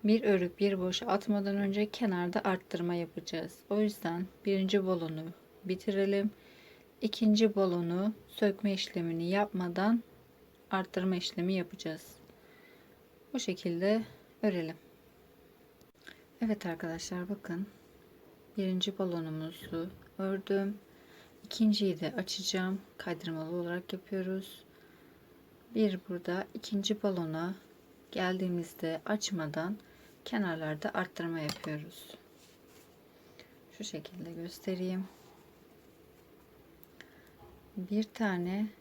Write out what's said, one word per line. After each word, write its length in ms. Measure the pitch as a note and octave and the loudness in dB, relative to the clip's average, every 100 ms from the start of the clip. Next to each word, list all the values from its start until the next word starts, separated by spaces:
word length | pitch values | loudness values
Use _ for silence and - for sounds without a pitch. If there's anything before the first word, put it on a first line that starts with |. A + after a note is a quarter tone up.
bir 200 | G#3 A3+ | 4 6
örüp 340 | G#3+ F#3+ F3 - | 6 4 4 2
bir 200 | G3+ G3 | 0 2
boş 240 | F#3 F#3 | 0 -2
atmadan 540 | A#3+ G3+ G#3+ G3+ G3 G3+ | 0 0 2 0 0 0
önce 340 | G3+ G3+ G#3 | 0 2 0
kenarda 500 | - A3+ F3+ F3 F3 | 0 0 2 0 0
arttırma 500 | G3 F#3 - E3+ F3 | 0 0 -2 -2 0
yapacağız. 640 | F3 E3 - - E3 E3+ - - | 0 -2 -6 -6 -6 -6 -10 -2
O 100 | G#3 | 2
yüzden 460 | G#3+ G#3 E3+ E3+ F#3+ - | 2 0 -2 -2 -4 -4
birinci 420 | G#3 G3 F#3+ G3+ F#3 | 0 2 4 4 4
balonu 380 | F3+ D#3+ D#3 E3 - - - | 2 0 -4 -8 -12 -20 -10
bitirelim. 680 | F#3 F#3 - G3 G3 G3+ G#3 - - - - - - - | -6 -4 0 2 4 4 2 -2 -16 -20 -20 -20 -20 -4
İkinci 540 | A3 - G#3+ G#3 A3+ G3+ | -2 4 6 8 6 6
balonu 580 | F#3+ F3 E3+ F3 G3+ G#3+ - | 4 4 2 2 0 -2 -8
sökme 440 | - G#3 G3 G3+ | 2 2 4 0
işlemini 580 | G3 - F3+ E3+ E3 E3+ | 0 -2 -2 -2 0 2
yapmadan 720 | G3 G#3+ F#3 F3+ F3 G3+ A#3 - - - - - - - | 2 2 0 -2 2 4 4 2 -16 -20 -20 -20 -20 -4
arttırma 460 | F#3+ F#3 - F#3 F#3 | -2 -2 0 0 0
işlemi 380 | - - F3 | -2 -2 0
yapacağız. 600 | F#3+ F3 - E3 D#3 - - - - - - - - - - - - - | 0 -2 -6 -6 -6 -10 -20 -20 -20 -20 -20 -20 -20 -20 -20 -20 -20 -8
Bu 80 | B3+ | -4
şekilde 640 | - F#3 F3+ E3+ F#3+ A3 A3 - - - | -2 -2 -2 2 4 2 0 -10 -20 -2
örelim. 340 | G#3+ F3+ D#3+ D#3+ - - - - - - - - - - - _ - - - - | 0 2 -2 -6 -16 -20 -20 -20 -20 -20 -20 -20 -20 -20 -20 _ -20 -20 -20 -4
Evet 260 | A3+ G#3 F3 | 0 0 -2
arkadaşlar, 640 | E3 E3 E3 - F3+ F3+ | -4 -4 -6 -6 -4 -4
bakın. 380 | G3+ - F3 G3+ - - - - - - - - - | -6 -4 -4 -6 -10 -20 -20 -20 -20 -20 -20 -10 -2
Birinci 420 | F#3+ F#3 G3+ G3 | 0 0 0 0
balonumuzu 920 | F#3 E3+ D#3+ D#3 D#3+ - G3 E3 F3+ - - - | 0 0 -2 -4 -6 -10 -8 -6 -6 -10 -14 -6
ördüm. 600 | F#3+ G3 - G3 G3 G#3 - - - - - - | -2 -2 0 0 0 -4 -12 -20 -20 -20 -20 -18
İkinciyi 560 | - - A3 G#3 G3+ D#3+ | -8 4 4 6 4 2
de 140 | - | -2
açacağım. 680 | A#3+ F#3 - F#3 F#3+ F#3 G3 - - | -2 -4 -4 -2 0 0 -2 -6 -10
Kaydırmalı 580 | - D#3+ E3 D#3+ D#3+ F3 | -6 -6 -4 -4 -4 -2
olarak 360 | E3+ F3 F3 | -2 -4 -4
yapıyoruz. 720 | F#3 - F#3+ F#3 F#3+ F#3+ - - - - - - - - - - - - | -8 -4 -4 -2 -4 -6 -14 -20 -20 -20 -20 -20 -20 -20 -20 -20 -20 -4
Bir 260 | A3 G#3 F#3 - | 2 2 2 -4
burada 380 | F3 F3 F3+ - | -6 -2 -2 -4
ikinci 480 | G#3+ - G3+ G3 G#3 | -10 -4 -2 0 0
balona 520 | G#3 F3+ E3 D#3+ F3 F#3+ - - - - - | 0 0 -2 -2 -4 -6 -12 -20 -20 -20 -8
geldiğimizde 880 | F3 F#3 F#3 F#3 F3 E3+ - E3 D#3+ - | -2 0 0 0 -2 -4 -4 -4 -2 -2
açmadan 720 | G#3+ - F#3 D#3 D3+ F3 G#3 - - - - | -2 0 -2 -2 -2 -4 -4 -10 -20 -20 -20
kenarlarda 640 | - A3+ F#3 D#3+ D#3 D3+ - | -4 -2 0 0 -2 -2 -2
arttırma 460 | - F#3 - E3+ E3 | -2 -2 -4 -4 -2
yapıyoruz. 800 | D3+ - - D3+ E3 - - - - - - - - - - - - - - - - - - | -4 -4 -6 -6 -8 -14 -18 -20 -20 -20 -20 -20 -20 -20 -20 -20 -20 -20 -20 -20 -20 -20 -20
Şu 120 | - | -14
şekilde 480 | G#3+ D#3+ D3+ F3+ E3+ | -10 -10 -10 -12 -12
göstereyim. 760 | E3 E3+ - - F#3 F#3 F#3 F#3+ - - - - - - - - - - - - - - - - - - - - - - - - - - - | -10 -10 -8 -6 -2 -2 -2 -6 -12 -20 -20 -20 -20 -20 -20 -20 -20 -20 -20 -20 -20 -20 -20 -20 -20 -20 -20 -20 -20 -20 -20 -20 -20 -14 -8
Bir 260 | F3+ G#3 | -2 0
tane 640 | A3 - G#3+ F3+ F3 G3 G#3+ - | 0 0 0 2 0 0 -2 -4